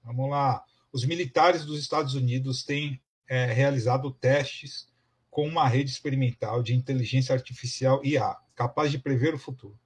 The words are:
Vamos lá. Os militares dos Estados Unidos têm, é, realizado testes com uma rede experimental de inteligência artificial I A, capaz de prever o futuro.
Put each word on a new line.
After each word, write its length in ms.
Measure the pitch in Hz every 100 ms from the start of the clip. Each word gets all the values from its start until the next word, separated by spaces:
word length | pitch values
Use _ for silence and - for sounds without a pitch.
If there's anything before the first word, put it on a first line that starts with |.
Vamos 280 | 117 123 135
lá. 340 | 143 139 127 - _ _
Os 120 | 131
militares 600 | 131 170 170 - 165 170
dos 160 | 151 151
Estados 340 | 143 156 143
Unidos 500 | 135 123 127 131 131
têm, 360 | - 143 147 131 _ _ _
é, 180 | 127 123
realizado 640 | 117 139 135 117 127 135
testes 760 | 131 127 143 131 - 143 - - _ _ _ _
com 160 | - 151
uma 200 | 165 135
rede 240 | 127 139
experimental 720 | - 147 135 127 - 110 120
de 120 | 113
inteligência 600 | 127 127 131 117 131 127
artificial 720 | 131 - 120 123 - 131 135
I 140 | 139 143
A, 180 | 101 - _
capaz 360 | - 123 - 151
de 80 | 143
prever 360 | 143 127 151
o 40 | 151
futuro. 400 | - 131 101 104